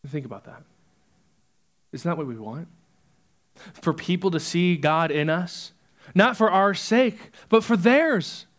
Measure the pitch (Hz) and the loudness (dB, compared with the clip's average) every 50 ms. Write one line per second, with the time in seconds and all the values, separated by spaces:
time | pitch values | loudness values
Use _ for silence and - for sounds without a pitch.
0 | - 139 147 151 131 117 101 98 _ - - - - _ _ _ _ _ _ _ | -12 -8 -10 -8 -8 -10 -16 -16 _ -20 -20 -20 -20 _ _ _ _ _ _ _
1 | _ _ _ _ _ _ _ _ _ _ _ _ _ _ _ _ _ _ - 123 | _ _ _ _ _ _ _ _ _ _ _ _ _ _ _ _ _ _ -16 -6
2 | - 170 170 156 151 131 117 110 107 107 120 151 170 165 - _ _ _ _ _ | -4 -4 -4 -4 -6 -8 -10 -10 -12 -12 -12 -12 -14 -16 -20 _ _ _ _ _
3 | _ _ _ _ _ _ _ _ _ _ _ - - - - - - 170 156 160 | _ _ _ _ _ _ _ _ _ _ _ -20 -20 -20 -20 -4 -2 -2 -2 -2
4 | - - 180 180 190 190 170 156 - - - 175 180 180 175 151 139 151 156 160 | -2 -4 -4 -2 0 -2 -2 -2 -6 -2 0 2 2 2 2 2 2 0 2 2
5 | 165 160 147 151 147 156 160 175 180 170 - - - - _ _ _ _ _ _ | 0 0 0 -2 0 0 -2 -2 -4 -8 -12 -16 -18 -18 _ _ _ _ _ _
6 | - - - 185 208 254 240 - 220 208 180 190 196 202 196 - - - 220 240 | -20 0 2 4 4 4 4 2 2 4 4 4 4 2 0 -2 -2 0 2 2
7 | 262 233 - - - - _ - - _ 220 226 220 - 233 190 170 233 254 294 | 2 0 -2 -6 -20 -20 _ -20 -2 _ 2 2 4 2 0 4 4 4 4 4
8 | 330 320 269 185 143 - - - - _ _ | 2 2 0 -2 -2 -6 -12 -16 -18 _ _